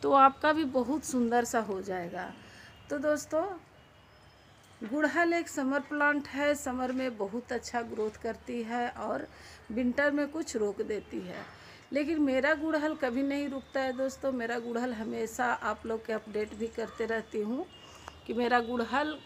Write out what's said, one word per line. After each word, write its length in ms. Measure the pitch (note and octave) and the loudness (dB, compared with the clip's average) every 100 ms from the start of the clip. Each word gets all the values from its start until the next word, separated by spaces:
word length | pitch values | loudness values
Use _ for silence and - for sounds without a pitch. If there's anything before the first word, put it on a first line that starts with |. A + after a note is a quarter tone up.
तो 100 | C#4+ | 6
आपका 400 | C#4 C4+ C4+ D4+ | 10 8 8 2
भी 120 | D#4 D4+ | 4 2
बहुत 380 | B3+ A#3 D4 | 2 2 0
सुंदर 400 | - B3+ A#3 A#3+ | 0 0 4 4
सा 160 | A#3 A#3+ | 4 0
हो 180 | G#3 F#3+ | 0 -4
जाएगा। 420 | G3 F#3 F3 F3+ F#3 F#3+ - - - - - | -4 -4 -4 -6 -10 -12 -18 -20 -20 -20 -6
तो 80 | C#4+ | -2
दोस्तों, 420 | D4 D4+ - D#4 F#4 F4 - - - - - - - - - - - - | 2 0 2 0 0 -4 -14 -20 -20 -20 -20 -20 -20 -20 -20 -20 -20 -12
गुड़हल 520 | A3 C4+ D4+ C4+ E4+ | -4 2 2 4 4
एक 140 | E4+ E4 | 2 0
समर 320 | - C4 C#4 | -2 0 0
प्लांट 460 | C#4 D4 D4 D4 C#4+ | -2 2 4 4 -2
है, 260 | C4 D4 | 0 0
समर 380 | D4 C#4 B3+ B3+ | 0 -2 -4 -2
में 240 | C4 C4 A3 | -2 -2 -4
बहुत 340 | G3 A3+ A#3 | -4 -4 -4
अच्छा 300 | A#3+ - A#3+ | -6 -4 -4
ग्रोथ 380 | A3+ A3+ G#3+ G#3+ | -4 -2 -4 -2
करती 400 | A#3 A3 - A#3+ | -8 -8 -6 -6
है 260 | A3+ A#3+ A#3+ | -2 -2 -2
और 360 | A#3 A3 C4 D4 - - - - | -4 -4 -4 -6 -14 -20 -20 -6
विंटर 400 | A3 B3 A#3+ C#4+ | 0 0 4 2
में 160 | C#4+ C#4+ | 2 -2
कुछ 280 | D4+ - A#3 | -4 -4 -2
रोक 260 | G#3 G3+ | -2 -2
देती 380 | A3 G#3 - - | -4 -4 -4 -8
है, 240 | F3+ - G3+ - - - - | -8 -10 -12 -16 -20 -20 -4
लेकिन 280 | C4+ D4 E4 | -2 0 2
मेरा 320 | C#4+ C4 C4+ D#4 | 4 4 4 2
गुड़हल 380 | D#4 D#4 D4+ D4+ | 2 0 0 0
कभी 260 | C4 A#3+ | -2 0
नहीं 260 | C#4 C#4 C#4+ | 0 0 -2
रुकता 320 | C#4 - C4+ | -6 -6 -2
है 120 | C4 | -2
दोस्तों। 380 | B3+ C4+ C4 C#4 | 0 -2 -2 -2
मेरा 260 | C4 A3+ A#3+ | -2 -2 -4
गुड़हल 320 | A#3 A#3 B3+ | -2 -2 -2
हमेशा 520 | A3+ A3 A#3 A3+ - B3 | -4 -4 -4 -4 0 0
आप 400 | A#3+ A#3 G#3+ A3+ | 0 -2 -4 -4
लोग 180 | A3 A3 | -6 -2
के 60 | |
अपडेट 420 | G#3+ G#3+ G#3 G#3+ | -4 -2 -4 -4
भी 120 | G#3 A3+ | -4 -6
करते 380 | - A3 - A3+ | -4 -8 -4 -2
रहती 340 | A3+ A3 A3 | -2 -2 -2
हूँ 260 | G#3 B3+ F#4 - - - - - - | -2 -2 -4 -10 -20 -16 -16 -16 -6
कि 80 | |
मेरा 260 | A#3 A#3+ B3 | 0 4 4
गुड़हल 540 | A3+ A#3+ A3+ B3 D4+ D4+ | 2 -2 0 0 0 -4